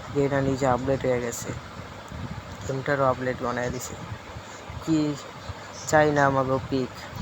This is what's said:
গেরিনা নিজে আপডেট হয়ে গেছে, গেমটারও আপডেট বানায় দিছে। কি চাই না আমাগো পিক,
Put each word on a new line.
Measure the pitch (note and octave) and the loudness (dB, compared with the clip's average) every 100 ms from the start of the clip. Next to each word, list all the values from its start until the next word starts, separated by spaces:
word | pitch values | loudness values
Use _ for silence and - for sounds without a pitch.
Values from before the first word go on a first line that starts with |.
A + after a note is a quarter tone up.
| - | -4
গেরিনা | C#3+ C#3 C#3 C3+ | 0 2 4 2
নিজে | C3 C3+ B2 | 2 4 4
আপডেট | C3 C3+ C3 | 2 2 2
হয়ে | B2 A#2+ | 0 0
গেছে, | - - - - - - - - - - - - - - | -4 -6 -8 -10 -12 -12 -14 -12 -10 -8 -8 -10 -8 -4
গেমটারও | C3+ C3 C#3 C3+ | -2 0 4 4
আপডেট | B2+ B2+ B2 B2 | 4 0 -2 -2
বানায় | B2 B2 B2 | -2 -2 -4
দিছে। | - G2 - - - - - - - - | -8 -10 -10 -12 -12 -14 -14 -14 -12 -8
কি | - D#3 D3+ C#3+ - - - - - - - | 0 2 2 0 -8 -12 -10 -10 -12 -10 4
চাই | D#3 D3+ C#3+ | 6 8 6
না | C#3 | 6
আমাগো | C3+ C3 C3 - | 6 4 0 2
পিক, | C3+ B2 - - - | 0 0 -6 -10 -8